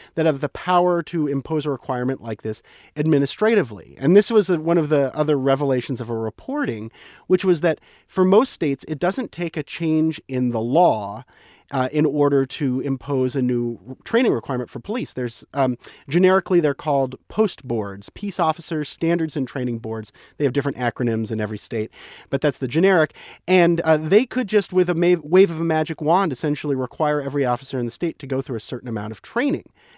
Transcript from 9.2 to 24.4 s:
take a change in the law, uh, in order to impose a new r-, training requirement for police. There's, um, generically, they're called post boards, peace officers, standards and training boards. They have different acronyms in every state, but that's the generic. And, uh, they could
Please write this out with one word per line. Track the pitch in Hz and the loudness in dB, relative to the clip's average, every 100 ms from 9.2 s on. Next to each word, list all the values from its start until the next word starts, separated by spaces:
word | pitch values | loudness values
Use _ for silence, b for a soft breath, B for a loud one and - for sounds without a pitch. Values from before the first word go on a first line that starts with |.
| 240 | -8
take | - 170 160 | -6 -8 -6
a | |
change | 143 - 165 156 160 151 - | -10 -6 0 0 0 -4 -6
in | 131 123 | -2 0
the | 117 | 0
law, | 117 147 175 110 101 107 - b b b b | 0 4 4 2 -6 -12 -16 b b b b
uh, | 139 127 | -4 -2
in | 151 156 | 0 0
order | 147 143 139 135 | 2 2 2 0
to | - 139 127 | -2 -2 -2
impose | 139 135 - 139 131 135 | -4 -6 -4 -2 0 0
a | |
new | 127 120 120 117 104 | 0 0 -2 -6 -14
r-, | 131 | -16
training | - 226 247 | -4 0 2
requirement | 127 - 127 123 | 0 -4 -6 -6
for | 123 | -10
police. | - 240 160 | -8 -8 -8
There's, | - 123 - - 143 | -8 -8 -8 -8 0
um, | 131 123 B B B | 0 0 B B B
generically, | 160 185 190 - 180 | 2 4 4 2 2
they're | 151 139 | 4 0
called | 156 139 131 131 - | 0 0 0 -6 -10
post | - 220 - 127 | 0 0 -2 -4
boards, | 117 101 98 - | -4 -4 -8 -16
peace | - 202 - | -10 -8 -2
officers, | 160 156 - 156 147 | -2 -2 -4 -6 -6
standards | - 165 170 160 139 | -4 0 0 -2 -4
and | 131 | -6
training | 135 127 117 | -4 -4 -6
boards. | 113 110 107 b b b | -6 -8 -10 b b b
They | |
have | 143 | -2
different | 131 135 123 | 0 -2 -2
acronyms | 120 - 120 113 107 | -4 -2 -2 -2 -2
in | 110 | -4
every | 107 107 | -4 -6
state, | - 117 107 B B B B | -8 -6 -6 B B B B
but | 139 | -2
that's | 151 - | -2 -2
the | 127 | -2
generic. | 147 190 185 156 B B B - | 2 4 4 2 B B B 2
And, | 185 175 165 | 4 4 4
uh, | 160 156 | 2 2
they | 156 202 254 | 4 2 2
could | 254 | -4